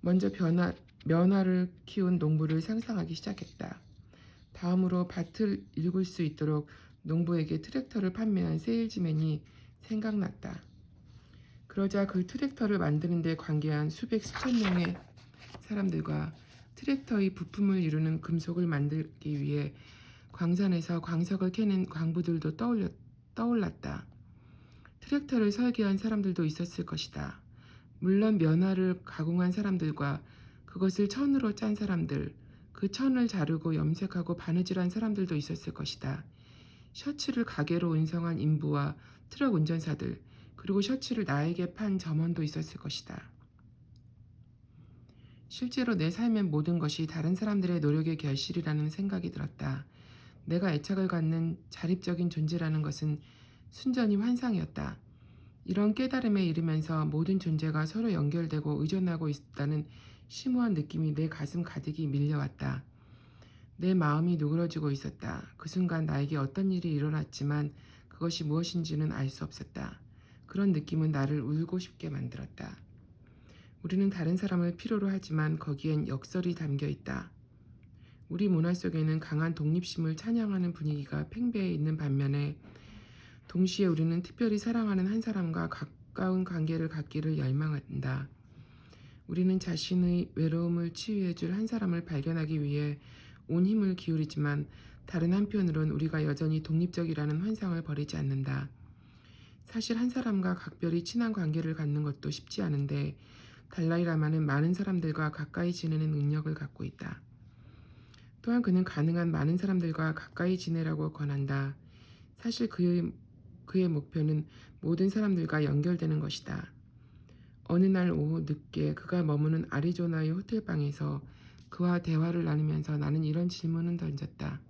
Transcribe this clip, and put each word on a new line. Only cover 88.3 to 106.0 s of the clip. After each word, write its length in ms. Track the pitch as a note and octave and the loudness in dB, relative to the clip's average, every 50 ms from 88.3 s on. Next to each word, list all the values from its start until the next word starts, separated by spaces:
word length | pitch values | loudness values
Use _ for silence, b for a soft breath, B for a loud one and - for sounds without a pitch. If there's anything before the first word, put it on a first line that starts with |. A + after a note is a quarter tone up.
| - B B B B B B B B B B B B B B B B B B | -12 B B B B B B B B B B B B B B B B B B
우리는 320 | B E3 F3 F3+ F#3 F#3 F#3 | B 0 2 2 4 2 2
자신의 720 | - F3+ E3 D#3 - - F#3 F3+ F3+ F3 F3 F3 F3 - - | 0 -2 -4 -4 -2 0 2 2 4 4 2 2 0 -2 -2
외로움을 600 | - D#3+ D#3+ D#3 E3 E3+ E3+ E3+ E3+ E3+ E3+ E3+ | 0 0 2 2 0 0 0 0 0 -2 -2 -4
치유해줄 600 | - - - G#3+ G3+ F#3+ F3 E3+ E3+ E3+ E3+ F3+ | -8 -6 -4 -2 0 0 -2 -2 -2 -4 -4 -2
한 140 | G3+ A3 | -2 -2
사람을 380 | A3 A#3+ A3+ G#3 F#3 E3+ E3+ E3+ | -2 -2 -2 0 0 0 -2 -2
발견하기 580 | E3+ E3 C#3 C#3 E3 E3 E3 D#3 D3+ D#3+ D3+ D3 | -4 -4 -2 -2 -2 -2 -2 -2 -2 -2 -2 0
위해 360 | C#3+ C#3+ D3 D3 D3 D3 C#3+ B B B B B B B B B | 0 0 0 0 -2 -4 -6 B B B B B B B B B
온 180 | - D#3 E3+ F#3 | -2 2 4 4
힘을 300 | G3 G#3+ A3 G3+ F#3+ F#3 | 4 4 4 2 2 0
기울이지만 720 | F3+ - - D#3+ D#3 D#3 D3+ - D3+ D3 D3 C#3+ D3 D3 B B B B B B B B | 0 -2 -2 0 0 0 -2 -2 -2 0 0 0 -2 -4 B B B B B B B B
다른 280 | - - F3 E3+ E3+ F3+ | -6 -2 0 2 2 4
한편으론 580 | G3 G#3 G3+ G#3 G#3 F#3+ F3 D#3 D#3 D#3 D#3 | 2 2 2 2 0 2 2 2 2 0 0
우리가 320 | C#3+ D3 D#3 D#3+ D#3+ D#3 D3+ | 0 0 0 0 0 0 0
여전히 400 | D3+ C#3+ D3 D#3+ D#3 D#3+ D#3 D#3 | 0 0 0 0 0 0 0 0
독립적이라는 800 | - D#3+ D#3+ F3 F3 - - E3+ E3 D#3+ D3+ D3 D3 D3+ D#3+ | 0 2 2 2 2 0 -2 -2 -2 -2 -2 0 0 0 0
환상을 380 | F3+ G#3+ A3 G#3+ G#3 F#3 E3+ E3 D#3+ | 0 -2 -2 -2 -2 -2 -2 -2 -2
버리지 320 | D#3 D3 C#3+ D3 D3 - | -4 -4 -4 -4 -4 -4
않는다. 520 | D#3 D3 C3+ C3+ C3+ C3+ C3+ C3+ C3 C#3 C#3+ - B B B B B B B B B B B B B B B B B B | -2 -2 0 0 0 -2 -2 -2 -4 -6 -8 -12 B B B B B B B B B B B B B B B B B B
사실 320 | - - A3+ A3 - A#3 | -8 -6 -6 -4 -2 -2
한 120 | A3+ A#3+ B3 | 0 -2 -2
사람과 460 | B3 C4 A#3+ A#3 G#3 G3 F#3 F#3 F3+ | -2 -2 -2 0 0 0 0 0 -2
각별히 480 | F3+ - - - - - E3+ E3 E3+ E3+ | -2 -6 -14 -10 -4 -2 0 0 0 -2
친한 300 | - - A#3 A#3+ A3+ A3 | -2 -2 0 0 0 0
관계를 420 | G3+ E3+ D#3 D3+ E3 D#3+ D#3 D#3+ | 0 0 0 0 0 0 -2 -2
갖는 280 | D#3 D#3 D3 C#3+ D3+ D3+ | -2 -2 0 0 0 0
것도 280 | D3 C#3+ - - D3 | -2 -4 -4 -6 -6
쉽지 300 | D3+ - - - - - | -6 -6 -10 -10 -6 -4
않은데 560 | G3+ E3 D3 C#3 C#3+ C#3 C#3+ C#3+ C#3+ D3+ C#3+ B B B B B B B B B B B | -2 0 0 0 0 0 0 -2 -2 -4 -6 B B B B B B B B B B B
달라이라마는 760 | - - E3 E3 E3 E3+ F3 E3+ E3 D#3 D3+ D3+ D#3 D#3+ D#3 | -4 -2 0 2 2 2 2 2 2 2 2 2 2 2 2
많은 300 | D3 C3+ C#3+ D3+ E3 F3+ | 2 2 2 4 2 2
사람들과 580 | F3+ G3+ G3 F#3+ F3 E3 D#3+ D3+ D#3 D#3 D3+ | 0 0 0 0 0 0 0 0 0 -2 -2
가까이 420 | D3+ - D3+ - - F3 F3 F3 F3 | -2 -4 -8 -6 -4 -2 0 0 -2
지내는 380 | F3 - D#3+ D#3 D#3 | -2 -2 0 0 2